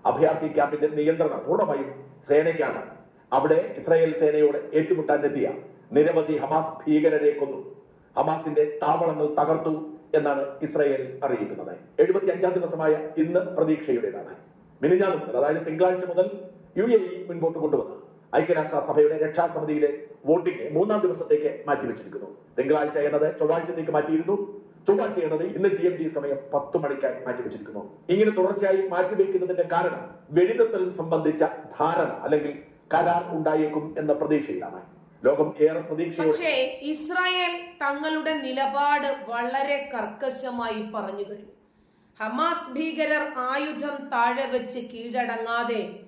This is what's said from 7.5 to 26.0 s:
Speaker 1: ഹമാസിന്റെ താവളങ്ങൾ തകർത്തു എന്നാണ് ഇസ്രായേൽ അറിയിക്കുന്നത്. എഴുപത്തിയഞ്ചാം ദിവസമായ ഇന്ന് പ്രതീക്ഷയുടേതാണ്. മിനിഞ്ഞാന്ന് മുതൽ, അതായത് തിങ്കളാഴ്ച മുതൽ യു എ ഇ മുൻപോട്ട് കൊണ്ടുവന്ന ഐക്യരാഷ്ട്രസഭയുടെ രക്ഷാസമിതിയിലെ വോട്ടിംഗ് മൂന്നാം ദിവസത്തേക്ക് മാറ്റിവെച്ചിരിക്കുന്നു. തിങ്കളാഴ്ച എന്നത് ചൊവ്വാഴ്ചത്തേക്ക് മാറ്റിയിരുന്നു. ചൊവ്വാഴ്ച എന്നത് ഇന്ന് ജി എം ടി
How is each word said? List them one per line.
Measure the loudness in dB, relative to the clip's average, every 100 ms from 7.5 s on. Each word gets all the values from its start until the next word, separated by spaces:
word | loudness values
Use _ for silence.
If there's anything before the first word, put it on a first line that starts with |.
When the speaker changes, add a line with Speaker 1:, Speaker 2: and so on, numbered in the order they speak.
| -6 -12 -18 -20 _ _ -2
Speaker 1:
ഹമാസിന്റെ | 0 0 -2 0 0 0
താവളങ്ങൾ | 0 2 2 0 0
തകർത്തു | 2 2 2 0 -4 -6 -14 0 0
എന്നാണ് | 2 0 -4 -6
ഇസ്രായേൽ | -4 2 2 2 -4 -4
അറിയിക്കുന്നത്. | -2 -2 -4 -6 -10 -12 -10 2
എഴുപത്തിയഞ്ചാം | 4 6 2 2 0
ദിവസമായ | 0 -2 0 2 2 0 -2
ഇന്ന് | 2 2
പ്രതീക്ഷയുടേതാണ്. | 0 0 2 0 0 -2 -2 -6 -12 -16 -20 _ _ _
മിനിഞ്ഞാന്ന് | 2 4 4 0
മുതൽ, | -2 0
അതായത് | 2 0 -2
തിങ്കളാഴ്ച | 2 2 2 -2
മുതൽ | 0 0 -2 -14 -20 -10 -2
യു |
എ | 4 4
ഇ | 4 -8 -8
മുൻപോട്ട് | -2 -2 0
കൊണ്ടുവന്ന | 0 0 -2 -10 -18 -20 _ 0
ഐക്യരാഷ്ട്രസഭയുടെ | 2 0 0 -2 0 6 6 4
രക്ഷാസമിതിയിലെ | 0 2 0 0 -2 2 2 0 -10 -8 2
വോട്ടിംഗ് | 2 2 -4 -2
മൂന്നാം | 0 2 2
ദിവസത്തേക്ക് | 0 -2 2 2 2 -4 -4
മാറ്റിവെച്ചിരിക്കുന്നു. | -2 -2 -8 -10 -12 -14 -16 -10 -4
തിങ്കളാഴ്ച | 2 2 2 0
എന്നത് | 0 2 0 0
ചൊവ്വാഴ്ചത്തേക്ക് | 0 0 -2 -6 -2
മാറ്റിയിരുന്നു. | -2 0 0 0 -2 -4 -10 -18 -6 2
ചൊവ്വാഴ്ച | 2 2 -2
എന്നത് | -2 -2 -2 0
ഇന്ന് | 0
ജി | 2 0
എം |
ടി | 0